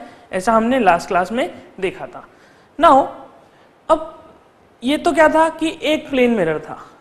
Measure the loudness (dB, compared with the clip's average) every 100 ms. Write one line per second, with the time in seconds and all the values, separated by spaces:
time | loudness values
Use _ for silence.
0 | -10 -20 -10 -6 0 2 2 2 4 2
1 | 2 -2 -2 -4 -6 -8 -20 -8 -8 -8
2 | -14 -18 -20 _ _ _ _ 2 4 4
3 | 2 -6 -20 -20 _ _ _ _ -2 -2
4 | -4 -18 -20 -20 _ _ _ -8 -4 -2
5 | 0 2 4 4 0 -2 -6 -4 -4 -4
6 | -2 0 2 2 -2 -4 -8 -16 -18 -20